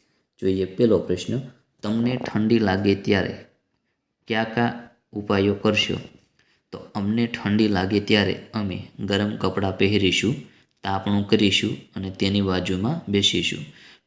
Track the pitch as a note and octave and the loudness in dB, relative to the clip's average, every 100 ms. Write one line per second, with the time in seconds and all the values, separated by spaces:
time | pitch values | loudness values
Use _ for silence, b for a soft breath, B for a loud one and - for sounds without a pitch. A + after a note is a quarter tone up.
0 | _ _ _ _ F#2+ F#2+ F#2 - A#2 F#2 | _ _ _ _ -2 0 -2 2 4 4
1 | - F2+ - B2 - - _ _ G#2 A2+ | 2 -4 -4 -6 -6 -16 _ _ -4 -2
2 | A#2+ B2+ - G#2+ A2 A#2 G#2 F#2+ G2+ G2 | -2 -2 -4 -2 2 2 2 2 2 2
3 | G2+ G2+ F2 - - _ _ _ _ _ | 2 0 0 -6 -16 _ _ _ _ _
4 | _ _ - A2 A2+ A#2+ A#2 - - _ | _ _ -4 -4 -2 0 -2 -2 -14 _
5 | _ G#2 G2+ G2+ G2+ G2+ A2 G#2+ - G2 | _ -8 0 2 2 2 0 0 0 -4
6 | - - _ _ _ _ _ - - G#2+ | -10 -20 _ _ _ _ _ -16 -10 -4
7 | G2+ A2+ A#2 - G2+ G#2+ G#2+ F#2+ F#2 G#2 | -2 0 0 -2 0 4 4 2 2 0
8 | G2+ G#2 F#2 - - A2 G2 G2+ - - | 4 4 4 -2 -6 -6 -4 -6 -10 -8
9 | G2+ G2+ G#2 - - G2+ F#2+ F2+ G2 G#2 | -2 0 0 -2 -2 0 -2 2 2 4
10 | F#2+ - G2+ - B B B _ G2 F#2+ | 2 2 0 -2 B B B _ -4 -4
11 | G2+ G2+ G2+ G#2+ G#2 - G#2+ C3+ - - | 0 -2 2 4 4 2 -2 -6 -12 -10
12 | F#2+ F#2+ G2 G2+ G2 F#2 F2+ F#2 A2 E3+ | -10 -4 0 0 0 0 -2 -2 -2 -4
13 | - G2+ G2 F2+ E2 - - B B B | -2 0 2 0 -2 -6 -12 B B B